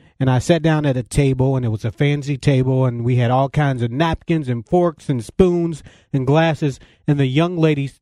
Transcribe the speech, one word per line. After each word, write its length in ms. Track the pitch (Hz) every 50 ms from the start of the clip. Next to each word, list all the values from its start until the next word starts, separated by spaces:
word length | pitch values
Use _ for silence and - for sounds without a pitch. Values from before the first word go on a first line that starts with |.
| _ _ _ -
and 100 | 135 131
I 80 | 127
sat 240 | 123 - - 170 160
down 240 | 151 160 156 151 151
at 100 | 143 127
a 60 | 127
table, 540 | 117 - - 151 143 135 131 127 131 135 135
and 100 | 131 123
it 40 | 117
was 140 | 107 - -
a 80 | 117
fancy 460 | - - 143 143 143 143 131 143 147
table, 480 | 127 - 143 139 127 127 131 131 131 131
and 180 | 127 120 120 117
we 120 | 123 127
had 160 | 123 120 117
all 180 | 127 131 139 135
kinds 320 | - 151 147 139 131 120
of 80 | 123 120
napkins 580 | 117 139 165 165 160 - _ - 170 160 143
and 160 | 127 120 117 -
forks 460 | - 180 180 175 170 151 - - -
and 160 | 139 120 107
spoons 560 | - - - 190 180 175 175 170 170 160 - - - - _ _ _ -
and 140 | 135 127
glasses. 520 | 131 143 160 165 165 151 - 156 143 127 - - - _ _ _
And 120 | - 147 143
the 60 | 135
young 320 | 131 127 147 165 175 180
lady 320 | 165 160 160 151 143 139 135 - _